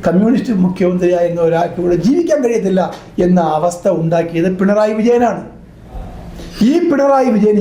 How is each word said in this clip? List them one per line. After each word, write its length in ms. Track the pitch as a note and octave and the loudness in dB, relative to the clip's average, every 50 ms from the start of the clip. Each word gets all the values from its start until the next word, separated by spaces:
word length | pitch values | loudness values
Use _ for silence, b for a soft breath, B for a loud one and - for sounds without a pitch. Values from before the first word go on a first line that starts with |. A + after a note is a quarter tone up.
| - | -2
കമ്മ്യൂണിസ്റ്റ് 480 | F3 F3 F#3 G#3+ A3+ C4 G#3 - - A3+ F#3 F3+ | 0 2 2 2 2 2 0 0 -2 -2 0 0
മുഖ്യമന്ത്രിയായിരുന്ന 760 | F3+ - - F#3 F3 F3+ F3+ F#3 F3 F3 F3 F3 E3+ E3 E3+ E3 E3 | 0 0 0 -2 0 0 0 0 0 0 2 0 -2 0 0 0 0
ഒരാൾക്ക് 300 | E3 E3 F3 E3+ - F3+ | 2 0 -2 -2 -4 -4
ഇവിടെ 160 | F3 F3 F3 E3 D#3 | -2 -2 0 0 2
ജീവിക്കാൻ 340 | G#3 C#4+ F4 E4+ - D4+ D4 B3+ | 2 2 2 2 0 0 0 0
കഴിയത്തില്ല 360 | A#3 A#3 G#3+ F3+ F#3+ F#3 F#3 F3 D#3 B B B B B - F3+ | 0 -2 0 -2 0 0 0 -2 -2 B B B B B -2 2
എന്ന 140 | F3+ F3+ F3+ E3 D#3 D3+ D#3 | 2 2 2 2 0 0 0
അവസ്ഥ 280 | D#3+ F3 F3 - - G3+ F3+ D#3+ | -2 -2 -4 -2 -2 -2 -2 0
ഉണ്ടാക്കിയത് 480 | D#3+ E3 E3+ E3 E3 - E3 E3 E3+ F#3 F#3 F#3 | 0 0 0 0 -2 -2 -2 -2 -2 -2 0 0
പിണറായി 340 | G3 G3 G#3 G#3+ G#3+ G#3+ G#3+ A3 | 0 0 2 2 2 0 0 0
വിജയനാണ്. 440 | G#3+ A#3+ A#3+ A#3+ A#3+ A#3 F#3+ E3 - - - - - - - - - - - - - - - - - - - - - - - - G3+ A#3 | 2 2 2 2 2 0 -2 -4 -10 -14 -18 -20 -20 -20 -20 -20 -20 -16 -14 -14 -14 -12 -14 -16 -16 -16 -16 -16 -16 -16 -4 0 0 2
ഈ 20 | D4+ F4 F4 F4 | 2 2 2 2
പിണറായി 400 | D4 C4 C#4 C#4 C#4 C4+ C4 B3+ A3 | 2 2 2 2 4 2 2 2 2
വിജയൻ 220 | G#3 G3+ G#3+ G#3+ G3+ | 2 2 2 2 2